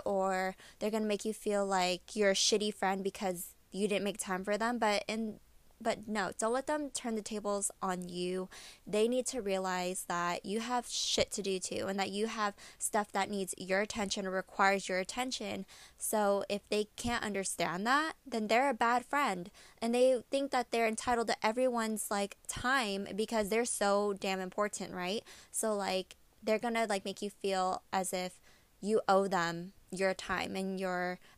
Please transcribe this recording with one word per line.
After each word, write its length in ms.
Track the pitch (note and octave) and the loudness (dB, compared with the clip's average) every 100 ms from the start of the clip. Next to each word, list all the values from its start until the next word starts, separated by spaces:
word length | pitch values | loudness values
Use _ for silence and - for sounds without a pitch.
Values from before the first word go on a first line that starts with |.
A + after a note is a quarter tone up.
or 520 | - G3 F#3+ F#3 F#3+ F#3 - - | 0 0 2 0 -2 -4 -14 -6
they're 120 | G#3+ | -2
gonna 140 | A3 G#3+ | 0 0
make 180 | G3+ | -2
you 100 | G#3+ | -2
feel 320 | G#3 G#3+ G3+ G3 | -4 -2 0 2
like 500 | F#3+ F3+ F3+ - G#3+ | 2 2 0 -4 2
you're 160 | G3+ | 4
a 20 | |
shitty 400 | G3 - G#3 G#3+ | 4 4 4 2
friend 300 | - F#3+ F#3+ | 0 0 0
because 520 | F#3+ - G3 F3 - - _ | -2 -2 -2 -4 -8 -14 _
you 160 | F#3 G#3 | -2 0
didn't 160 | G3 | 2
make 140 | G3+ F#3+ | 0 -4
time 260 | - F#3 | -4 -4
for 140 | G3 G#3 | 0 0
them. 220 | A3+ A#3+ | 0 2
But 260 | A3 G3+ - | 2 2 0
in 320 | A3 A3 - - - - - | -4 -4 -8 -16 -20 -20 -6
but 260 | A3+ G3 G#3+ | -4 -2 -2
no, 240 | G#3+ F#3 - | -2 -2 0
don't 160 | A3 | 0
let 140 | B3+ C4+ | 0 0
them 220 | D4+ C#4 | -2 -2
turn 240 | - A#3+ A3 | -6 -4 -4
the 60 | |
tables 500 | G3+ G#3+ G3+ G3+ G3 - | -4 -4 -2 -2 -2 -4
on 260 | F#3+ F3+ F3+ | -4 -4 -4
you. 420 | F3+ F3+ F#3 F#3 - - - - | -4 -2 -2 -6 -10 -18 -18 -2
They 220 | G#3 A3+ | 2 4
need 180 | B3+ B3 | 2 -2
to 140 | C4 | -2
realize 640 | G3 F#3+ F#3+ F3+ F3+ F#3 - | -2 0 0 -2 -2 -4 -2
that 380 | F3 F3 F3 - | 0 0 -2 -2
you 140 | G#3+ | -2
have 260 | A3+ B3 - | 0 -2 -2
shit 440 | - - - - | -4 0 2 2
to 100 | - | 0
do 180 | G3 F#3+ | -2 -2
too, 280 | - G#3 G#3+ | -2 -4 -2
and 120 | G3 | -2
that 120 | F#3+ | -2
you 160 | G3+ A3 | -2 -2
have 260 | A3 G#3 - - - | -2 -2 -4 -14 -8
stuff 340 | - G#3+ G#3 | -2 0 0
that 160 | G3+ F#3+ | 0 0
needs 260 | G3+ F#3 - | -2 -4 -6
your 240 | F#3 F#3+ | 0 0
attention 460 | G#3+ A3+ G3 G#3+ F#3+ | 0 -2 -2 -2 -2
or 40 | |
requires 560 | F#3 - - G3 G3 - | -4 -4 2 4 4 0
your 120 | F#3 | -2
attention. 680 | F#3+ B3 B3+ - G3+ G3 F#3+ - - - | -2 -4 -4 -4 -6 -6 -8 -14 -20 -8
So 460 | - A3 G3+ G3+ - | 0 4 4 4 2
if 120 | G3+ - | -4 0
they 180 | G#3 G#3 - | 0 -2 -4
can't 280 | A#3+ A#3+ | -4 -2
understand 640 | G#3+ G3 F#3+ - E3+ F3 A3 | -2 -2 -2 -2 -2 0 2
that, 260 | C#4+ D#4+ - C4+ | 2 2 -4 -4
then 220 | A3+ G#3+ | -2 4
they're 220 | A3+ C#4 | 4 4
a 60 | C4 | 4
bad 300 | A#3 A#3+ - | 2 2 2
friend. 440 | C#4+ C4 F#3 F3 - - - | 0 2 0 -6 -14 -20 -6
And 140 | A#3 A#3+ | 0 4
they 260 | B3+ B3 - | 6 4 2
think 220 | C#4 C#4 | -2 0
that 200 | B3+ A#3 | 0 0
they're 160 | A#3 A3+ | 2 2
entitled 400 | A3 - A#3 A3+ | 2 0 2 2
to 180 | - A3 | 0 0
everyone's, 640 | A#3 B3+ A#3+ A3 G#3+ - | 2 2 2 0 -2 -2
like, 260 | G3+ G3+ - - | -2 -2 -6 -10
time 600 | - B3 C4+ G#3+ G3 G3 G3 | -4 0 2 2 -2 -4 -4
because 340 | A3 A3+ G3 | 0 0 2
they're 160 | A3 A#3+ | 2 0
so 480 | - G3+ G3+ G#3 G3 | 2 2 4 2 0
damn 200 | G3 F#3+ | -2 -2
important, 540 | F#3 - G#3 - F#3 | -4 -2 -2 -2 -8
right? 300 | F#3 F3+ G#3+ - - - | -6 -4 -4 -6 -18 -10
So, 220 | - A3 | -2 0
like, 420 | G#3 F#3+ F#3+ F3+ - - _ | 0 0 -2 -2 -12 -20 _
they're 160 | G#3+ A3 | 0 0
gonna, 260 | A#3+ A3+ A3 | 0 0 0
like, 180 | G3+ G3 | 0 -4
make 160 | G3 | -6
you 80 | G#3 | -8
feel 520 | - G3 F#3+ F#3 - - | -4 -2 0 0 -2 -4
as 220 | F#3+ F#3 | -2 -2
if 200 | F#3 F3+ - - - _ - | -2 -4 -8 -20 -20 _ -8
you 220 | G3 A3 - | 0 2 6
owe 200 | G3 G3 | 4 4
them 460 | F#3 E3+ E3+ F#3 - - | 2 0 -4 -10 -14 -10
your 220 | F3 F#3+ | -2 0
time 420 | F#3+ - F3+ E3+ G3 | 0 -4 -4 -2 -2
and 240 | F#3+ F#3+ | -2 -2
your 400 | F#3 F3+ F3+ F3+ - | -2 -2 -4 -6 -12